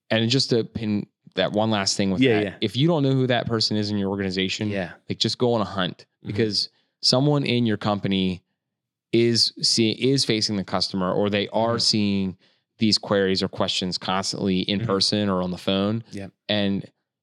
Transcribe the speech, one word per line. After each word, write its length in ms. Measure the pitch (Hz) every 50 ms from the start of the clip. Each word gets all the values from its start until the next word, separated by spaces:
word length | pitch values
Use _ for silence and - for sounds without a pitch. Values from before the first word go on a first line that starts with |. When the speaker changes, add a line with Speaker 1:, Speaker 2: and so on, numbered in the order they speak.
| _ -
Speaker 1:
and 180 | - 110 113 113
just 200 | 123 139 - -
to 140 | 131 117 107
pin 420 | - - - 113 107 104 101 - - _ _ _ - -
that 180 | - 92 78 76
one 180 | 104 110 110
last 260 | 110 104 98 95 -
thing 140 | - 104 98
with 100 | 95 90
Speaker 2:
Yeah, 140 | 131 131 113
Speaker 1:
that, 100 | 104 104
Speaker 2:
yeah. 100 | 98 - -
Speaker 1:
if 160 | - 107 -
you 120 | 123 143 165
don't 140 | 175 156 139
know 100 | 135 135
who 140 | 131 127
that 200 | 123 123 117 -
person 300 | - 117 110 107 - 107
is 140 | 107 104 101
in 80 | 104 101
your 120 | 98 98
organization, 580 | 98 98 98 95 90 95 95 95 - - 110 107
Speaker 2:
Yeah. 240 | 101 98 90 85 - - _ -
Speaker 1:
like, 100 | 101 -
just 200 | - 120 - -
go 160 | 123 120 120
on 60 | 113
a 40 | 104
hunt 420 | 90 95 98 90 87 - - - _ _ _
Speaker 2:
Mm-hmm. 100 | - -
Speaker 1:
because 400 | 110 104 117 110 101 - - - _ _ _ _ _ -
someone 440 | - - - 127 139 147 147 143 139
in 200 | - 120 120 120
your 100 | 113 107
company 640 | 101 - 107 104 101 - 101 98 95 95 92 92 87 _ _ _ _ _ _ _ _ _ _ _ _ _ _ -
is 400 | 117 117 120 117 113 - - - - -
see-, 300 | - - - 113 110 107
is 320 | - 120 127 139 135 131
facing 320 | - 117 110 104 - 107
the 80 | 98 90
customer, 480 | - - 92 - - - 98 92 90 95
or 180 | - 104 104
they 180 | 101 101 101 -
are 240 | - 107 113 117 117
Speaker 2:
Mm-hmm. 40 | 117
Speaker 1:
seeing 580 | - - - 110 104 101 101 98 95 95 87 - _ _ _ _ _ _ _ -
these 200 | 117 107 101 -
queries 440 | - - 107 101 98 95 95 92 95
or 60 | 92
questions 500 | - - 104 92 - - 98 92 87 -
constantly 640 | - - 92 95 95 - - - - 101 95 92
in 180 | 95 - 104 101
Speaker 2:
Mm-hmm. 80 | 113
Speaker 1:
person 420 | 113 98 98 92 - - 104 104 101
or 140 | 95 92 90
on 80 | 90
the 80 | 90 85
phone. 440 | - - 98 98 98 104 110 113 117 - 107
Speaker 2:
Yep. 200 | 101 98 95 - _ _ -
Speaker 1:
And 400 | 104 104 101 98 98 95 - - _ _ _ _ _ _